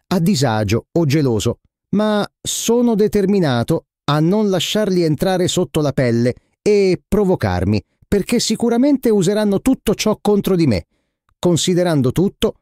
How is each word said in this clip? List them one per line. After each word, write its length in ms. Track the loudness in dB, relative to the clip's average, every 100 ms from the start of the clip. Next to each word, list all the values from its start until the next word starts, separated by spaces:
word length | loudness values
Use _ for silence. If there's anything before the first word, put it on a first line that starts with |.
| -4
a 120 | -2
disagio 680 | 0 0 0 0 0 -2 -2
o 140 | -2 0
geloso, 540 | 0 0 0 -2 -6 _ _ _
ma 340 | -2 0 -2 -4 _
sono 540 | -10 -6 -2 0 2 2
determinato 880 | 0 0 0 2 2 0 0 -2 -6 _ -2
a 140 | 0
non 300 | 2 0 0
lasciarli 540 | -2 -2 -2 -2 0
entrare 440 | 0 0 -2 0 -2
sotto 340 | -2 -2 -2
la 100 | -2
pelle 440 | 0 0 0 0 -4 _ _
e 400 | 0 2 2 -2 _
provocarmi, 760 | -2 0 0 -2 -2 0 -2 -4 _ _
perché 320 | -4 -2 -2
sicuramente 680 | -2 -2 0 2 2 2 2
useranno 520 | 2 2 0 0 0
tutto 340 | 0 -2 -2 -2
ciò 220 | -2 -2
contro 340 | 0 0 0 0
di 120 | 0
me. 180 | 0 -4 _ _ _ _ _
Considerando 720 | 0 0 0 0 0 0 0
tutto, 480 | 0 -2 -2 -4 -4